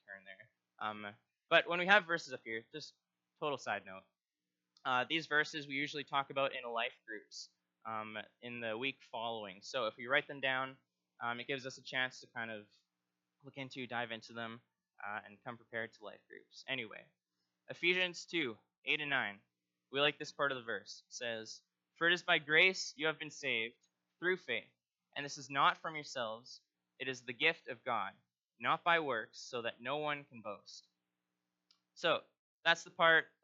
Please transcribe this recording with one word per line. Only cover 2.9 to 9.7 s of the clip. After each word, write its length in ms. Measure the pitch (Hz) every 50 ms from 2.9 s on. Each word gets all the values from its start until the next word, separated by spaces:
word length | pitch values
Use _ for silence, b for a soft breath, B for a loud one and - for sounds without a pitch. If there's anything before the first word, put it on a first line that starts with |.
| - _ _ _ _ _ _ _ _ -
total 180 | 160 147 135 120
side 240 | - 120 104 101 92
note, 180 | 98 95 95 - _ _ _ _ _ _ _ _ _ _ _ _ _ _ _ -
uh, 200 | 131 127 123 127 123
these 180 | 160 160 147
verses 400 | - 147 151 151 - 160 156 143
we 80 | 143 135
usually 300 | 139 147 139 151 147 135
talk 260 | - 147 139 135 -
about 220 | 143 139 135 131
in 200 | - 131 123 120
life 240 | 117 117 120 127 - - _
groups, 420 | 110 107 98 - _ - - - - _ _ _ _ _ _ -
um, 300 | 113 113 110 107 107 107 107 - - _ _
in 180 | 120 120 120 120
the 160 | 117 110 110
week 220 | 117 131 139 131 - - -
following. 480 | - 113 117 117 113 110 104 98 90 104
So 240 | - -